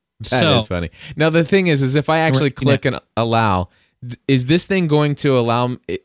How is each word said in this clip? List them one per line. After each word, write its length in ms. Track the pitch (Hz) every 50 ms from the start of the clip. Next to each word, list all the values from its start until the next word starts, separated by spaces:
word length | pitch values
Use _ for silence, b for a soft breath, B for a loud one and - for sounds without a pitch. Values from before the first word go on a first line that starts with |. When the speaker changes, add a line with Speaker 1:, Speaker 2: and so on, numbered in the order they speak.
| _ _ _ -
Speaker 1:
That 40 | -
Speaker 2:
So 320 | - - - 175 156 139 117
Speaker 1:
is 80 | 107 -
funny. 220 | 92 87 85 78 B B B B 147
Now, 140 | - 156 160
the 160 | 160 165 165
thing 220 | - 196 196 185 175
is, 140 | 151 135
is 140 | 139 127 135
if 140 | 147 139 -
I 100 | 156 165
actually 260 | 160 160 131 131 147 139
Speaker 2:
Right, 40 | - -
yeah. 60 | 131
Speaker 1:
click 220 | 143 139 135 -
and 140 | 135 - - _ _ -
allow, 540 | 110 117 117 113 113 113 104 98 92 87 - _ _ _ _ _ - -
th-, 160 | 123 120 - - -
is 200 | 135 127 123 131
this 180 | 160 175 -
thing 220 | - 196 190 175 156
going 280 | 147 151 151 147 143
to 220 | - - 143 131 123
allow 240 | 117 117 117 120 123
m-, 140 | 123 123 - - -
i-, 100 | 90 -